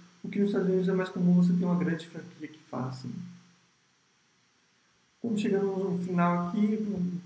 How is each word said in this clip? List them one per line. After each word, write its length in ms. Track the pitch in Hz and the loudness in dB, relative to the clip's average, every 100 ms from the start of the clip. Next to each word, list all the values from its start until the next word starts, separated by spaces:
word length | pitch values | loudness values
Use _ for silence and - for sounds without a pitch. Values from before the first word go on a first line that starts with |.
| - _ | -20 _
o 60 | - | -6
que 80 | 202 | 0
nos 100 | 202 | 2
Estados 200 | 196 180 | 2 2
Unidos 200 | 185 180 | 2 2
é 40 | |
mais 160 | 185 185 | 0 -2
comum 240 | - 175 | 0 4
você 180 | 180 180 | 6 6
ter 140 | 175 180 | 4 2
uma 120 | 175 | 2
grande 280 | - 165 - | 0 -2 -6
franquia 420 | 165 143 - 151 | -14 -16 -14 -14
que 100 | - - | -14 -10
faça, 360 | 123 131 - 123 | -6 -6 -6 -10
né? 80 | 175 - - - _ _ _ _ _ _ _ _ _ _ _ _ _ _ _ _ _ | -10 -12 -16 -20 _ _ _ _ _ _ _ _ _ _ _ _ _ _ _ _ _
Como 180 | 233 208 | -4 -2
chegamos 400 | 202 196 196 190 | 0 2 0 0
no 200 | 190 175 | -2 -2
final 500 | 185 175 175 175 180 | -2 0 2 2 -2
aqui, 280 | 208 208 214 | 0 0 0
vamos 460 | 208 185 180 - | -2 -4 -4 -6